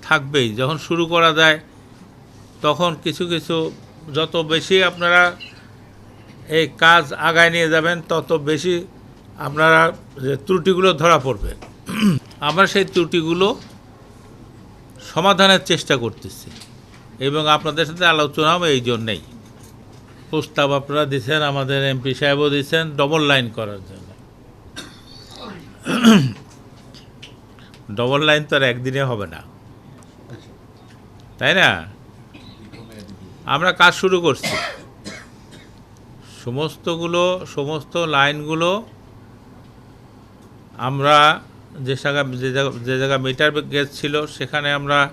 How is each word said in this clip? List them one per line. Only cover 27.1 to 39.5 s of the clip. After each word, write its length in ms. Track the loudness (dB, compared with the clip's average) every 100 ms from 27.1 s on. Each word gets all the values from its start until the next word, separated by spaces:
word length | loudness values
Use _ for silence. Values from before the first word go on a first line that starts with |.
| -20 -20 -20 -20 -20 -20 -20 -14 -4
ডাবল 240 | -2 0 2
লাইন 160 | 0 0
তো 40 | 0
আর 60 | 0
একদিনে 320 | -2 -4 -4 -4
হবে 160 | -4 -8
না, 80 | -12 -20 -20 -20 -20 -20 -20 -20 -20 -20 -20 -20 -20 -20 -20 -20 -20 -20 -20 -20 -4
তাই 140 | 0 4
না? 80 | 4 2 -6 -18 -20 -20 -20 -20 -20 -20 -20 -20 -20 -20 -20 -20 -20 -20 -4 -2
আমরা 160 | 0 6
কাজ 120 | 4 6
শুরু 160 | 0 2 2
করছি, 300 | 0 -2 -6 -8 -12 -18 -20 -18 -18 -20 -20 -20 -20 -20 -20 -20 -20 -20 -20 -20 -16
সমস্তগুলো, 800 | -10 -6 -6 -6 -6 -4 -2 0 2 0 -6 -8
সমস্ত 380 | -6 -6 -6 -6 -2 2
লাইনগুলো 540 | 2 0 -6 -2 0 -2 -6 -20 -20 -20 -20 -20 -20